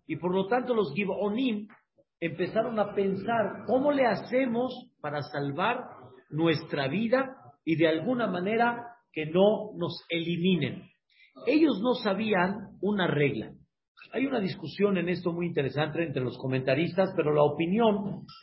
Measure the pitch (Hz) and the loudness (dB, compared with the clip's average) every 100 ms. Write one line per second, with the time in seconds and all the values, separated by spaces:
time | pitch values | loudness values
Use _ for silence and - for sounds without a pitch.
0 | - 156 180 185 190 247 240 226 170 147 | -10 -6 -2 0 0 0 2 0 0 -2
1 | 190 - 202 214 269 208 - - _ _ | -2 -2 -2 0 0 -2 -6 -16 _ _
2 | _ _ 170 - 180 220 240 214 202 - | _ _ -6 -4 -2 0 0 0 -2 0
3 | 196 185 226 233 196 - - 254 294 285 | 0 -2 0 0 0 -4 0 2 4 4
4 | 240 196 - 254 262 226 254 - - _ | 2 0 0 0 2 0 -2 -6 -16 _
5 | 147 147 139 147 139 139 208 247 - - | -8 -6 -6 -4 -4 0 0 -2 -6 -16
6 | - - _ 151 165 151 - 147 139 180 | -20 -20 _ 0 2 2 0 -2 -2 -2
7 | 226 254 262 - - - 156 160 160 160 | 0 0 0 -8 -20 -10 -2 4 4 4
8 | 175 247 214 180 185 226 233 233 - - | 0 0 0 -2 0 2 2 0 -8 -18
9 | _ 160 156 175 202 214 - 170 170 - | _ -8 0 4 6 4 -2 -6 -6 -6
10 | - 170 165 170 185 175 127 - - _ | -6 -4 -2 0 2 2 2 -4 -14 _
11 | _ _ - - - 302 311 196 247 226 | _ _ -20 -8 0 4 4 4 0 0
12 | 214 190 220 190 185 202 - - 196 208 | 0 -2 0 2 2 -2 -10 -6 -2 0
13 | 165 143 143 107 95 - _ _ _ _ | 0 2 2 0 -8 -14 _ _ _ _
14 | - 233 269 247 185 - 151 - 202 185 | -10 -4 -2 0 -2 -4 -8 0 2 2
15 | 170 175 180 170 175 165 135 143 151 160 | 0 -2 -2 -2 -2 -2 -2 0 -2 -2
16 | 165 139 123 - 131 131 131 135 175 - | -2 -2 -4 -4 -2 -2 0 2 2 0
17 | 190 170 151 151 147 147 170 208 226 202 | 0 2 2 4 4 2 0 2 4 2
18 | 202 156 - - | -2 -8 -10 -2